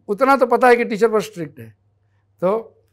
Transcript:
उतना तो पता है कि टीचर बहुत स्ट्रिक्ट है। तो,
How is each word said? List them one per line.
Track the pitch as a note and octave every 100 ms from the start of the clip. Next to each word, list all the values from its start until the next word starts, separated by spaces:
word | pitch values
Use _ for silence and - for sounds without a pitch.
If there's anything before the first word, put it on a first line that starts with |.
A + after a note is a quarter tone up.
| -
उतना | G#3 C4 C4+
तो | A#3+
पता | A#3+ B3
है | A#3+
कि |
टीचर | A3+ G3+ A3+
बहुत | G#3+
स्ट्रिक्ट | - E3+ D#3 A#2+
है। | A2+ _ _ _ _ _ _ _
तो, | F3+ A3 A3+ _ _